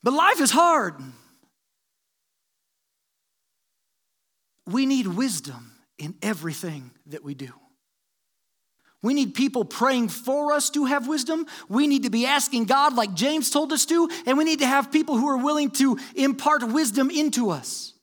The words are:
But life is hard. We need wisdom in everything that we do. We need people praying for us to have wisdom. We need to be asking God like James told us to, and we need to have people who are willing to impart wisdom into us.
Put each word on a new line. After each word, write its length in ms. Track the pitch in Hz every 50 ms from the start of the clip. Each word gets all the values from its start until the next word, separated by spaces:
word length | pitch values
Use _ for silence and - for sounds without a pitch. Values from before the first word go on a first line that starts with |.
But 100 | - 233
life 280 | 269 302 330 392 494 339
is 100 | 285 226
hard. 440 | - 294 339 349 330 294 214 175 156 - 135 131 123 - _ _ _ _ _ _ _ _ _ _ _ _ _ _ _ _ _ _ _ _ _ _ _ _ _ _ _ _ _ _ _ _ _ _ _ _ _ _ _ _ _ _ _ _ _ _ _ _ _ _ _ _ _ _ _ _ _ _ _ _ _ _ _ _ _ _ _ _ _
We 200 | 175 185 254 269
need 200 | 269 277 254 220
wisdom 680 | 190 170 196 262 262 185 151 - 147 131 117 120 113 _ _ _ _ _ -
in 160 | 151 151 - _
everything 680 | - 208 220 160 156 165 143 - - 170 151 143 131 123 _ _ _
that 180 | 147 147 147 139
we 100 | 143 143
do. 180 | 131 139 123 120 _ _ _ _ _ _ _ _ _ _ _ _ _ _ _ _ _ _ _ _ _ _ _ _ _ _ _ _ _
We 120 | - 226 277
need 200 | 285 269 190 -
people 300 | - 269 269 - 254 202
praying 440 | 147 - - 226 269 262 247 233 196
for 440 | - - 240 254 269 294 294 294
us 180 | 294 294 285 -
to 140 | - 294 285
have 240 | 254 285 285 233 262
wisdom. 380 | 311 294 247 320 320 320 320 - - - - _
We 180 | 196 254 294
need 180 | 302 277 269 -
to 60 | 277
be 160 | 196 233 240
asking 380 | 262 285 285 277 - 269 233 226
God 280 | 190 262 277 285 302 262
like 200 | 240 220 208 185
James 360 | 160 220 277 311 320 262 -
told 220 | - 294 311 277
us 120 | 311 285 -
to, 220 | - 330 339 339 330 - - -
and 120 | 247 262 285
we 60 | 320
need 160 | 320 320 285
to 60 | 285
have 260 | 247 269 277 254 277
people 240 | - 311 302 311 285
who 120 | 220 262 294
are 100 | 269 254
willing 320 | 247 294 302 302 294 269
to 260 | - - 269 269 233 - - - -
impart 540 | - 269 277 269 269 - 294 302 294 247 226
wisdom 420 | 226 311 320 233 202 277 262 277
into 400 | 349 302 311 294 - 247 240 202
us. 420 | 160 135 - - - - - - _ _